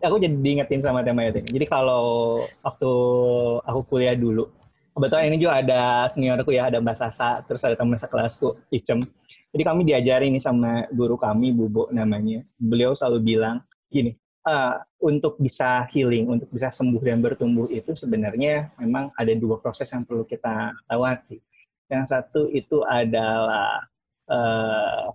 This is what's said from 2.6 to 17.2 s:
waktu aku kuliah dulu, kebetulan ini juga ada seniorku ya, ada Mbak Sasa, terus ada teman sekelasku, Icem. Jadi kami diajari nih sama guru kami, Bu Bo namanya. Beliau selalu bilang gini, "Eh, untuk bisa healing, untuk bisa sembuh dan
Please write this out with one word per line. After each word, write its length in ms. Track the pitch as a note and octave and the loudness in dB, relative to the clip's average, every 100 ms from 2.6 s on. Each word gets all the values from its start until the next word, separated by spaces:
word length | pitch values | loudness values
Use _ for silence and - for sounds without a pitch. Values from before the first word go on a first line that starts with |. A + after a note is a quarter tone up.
waktu 300 | C3+ - C3 B2 B2 B2 B2 B2 A#2+ A#2+ - | -10 -4 0 2 2 2 2 2 0 -2 -2
aku 160 | B2 B2+ | -4 -2
kuliah 240 | C3 B2+ | 0 2
dulu, 320 | B2 A#2+ A2 A2 - _ _ _ | 2 0 0 -2 -8 _ _ _
kebetulan 320 | - C3+ D#3 D#3 | -2 0 2 2
ini 120 | D#3 | 2
juga 160 | E3+ C#3 | 2 2
ada 480 | C3 B2+ B2 B2 B2 | 4 2 4 2 0
seniorku 480 | - C3 B2 C3 | 0 0 0 2
ya, 160 | C3 B2+ | 2 2
ada 80 | A#2+ | 0
Mbak 160 | A#2 | 0
Sasa, 480 | A2 A#2 - A#2+ B2 - | -2 -4 -4 -2 -2 -4
terus 160 | D#3+ C3+ | -4 0
ada 80 | |
teman 240 | A#2 A#2+ A#2 | 0 2 0
sekelasku, 640 | - A#2 A#2 - C3 - - | -2 -2 -2 -2 -2 -2 -4
Icem. 400 | A#2+ - A#2+ - _ _ - _ | -4 0 -2 -2 _ _ -20 _
Jadi 140 | D3+ D#3 | -2 0
kami 160 | E3 E3+ | 2 4
diajari 400 | C3+ B2 B2+ C#3 | 4 4 4 4
nih 80 | C3 | 0
sama 480 | C3+ A#2+ A#2+ A#2 A2+ | 2 2 2 0 -2
guru 240 | A#2+ A#2+ A#2 | 0 0 0
kami, 320 | A2+ G#2+ B2+ | 0 0 2
Bu 160 | A#2+ A2 | 2 0
Bo 180 | G#2+ A2+ | 0 -2
namanya. 560 | B2 A2 G#2 G#2+ A2 - - | 0 0 0 -2 -6 -10 -4
Beliau 320 | A#2 A#2+ B2 | 0 2 2
selalu 400 | C3+ C3 A#2+ A2+ | 0 0 2 2
bilang 320 | A2 A2 A#2+ - _ _ | 2 0 -2 -10 _ _
gini, 240 | C#3+ A#2+ A2+ _ _ - | -2 -2 -4 _ _ -2
"Eh, 300 | D3+ B2+ - - _ | 0 0 -4 -8 _
untuk 400 | E3 D3 D3+ D3+ | 0 0 0 -2
bisa 480 | C3+ - B2+ B2+ B2 | -2 0 0 0 0
healing, 400 | D3 B2+ A#2+ A#2 | 0 2 2 0
untuk 200 | A#2+ - | -2 -4
bisa 160 | A#2+ C3 | -6 -6
sembuh 320 | - B2+ A#2+ | -2 0 0
dan 240 | B2+ A#2 | 0 2